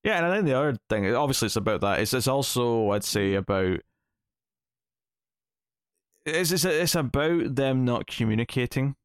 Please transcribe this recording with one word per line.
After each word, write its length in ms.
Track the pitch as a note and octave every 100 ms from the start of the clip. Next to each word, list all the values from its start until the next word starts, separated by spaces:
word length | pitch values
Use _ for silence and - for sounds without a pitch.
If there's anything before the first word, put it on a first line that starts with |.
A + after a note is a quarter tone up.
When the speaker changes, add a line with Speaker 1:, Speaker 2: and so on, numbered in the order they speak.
Speaker 1:
Yeah, 140 | G#3 F#3+
and 80 | E3+
I 60 |
think 120 | G3+ E3+
the 80 | C3
other 200 | D3 A#2 _
thing, 240 | A2 G2
obviously 340 | A#2+ C#3+ C3+ A2
it's 100 | A2
about 240 | G2+ G2+
that, 180 | G2+ D#2+
it's, 160 | G#2
it's 140 | B2+ C3
also, 640 | C3 - B2 A#2+ A2+ G#2+
I'd 120 | G#2
say, 280 | - G#2+ G2
Speaker 2:
Mm-hmm. 60 | G2
Speaker 1:
about, 420 | F#2+ G2 F#2 F#2 - _ _ _ _ _ _ _ _ _ _ _ _ _ _ _ _ _ _ _ _ _ _ _
it's, 280 | D3+ D#3+ E3+
it's, 120 | F#3
it's 300 | F3+ D#3 E3+
about 600 | E3+ C3 C#3 D#3 E3+ - C3
them 280 | C3+ C3
not 220 | B2 A#2+ -
communicating. 880 | - A2+ A2 A#2+ C3 B2 C#3 C3+ C3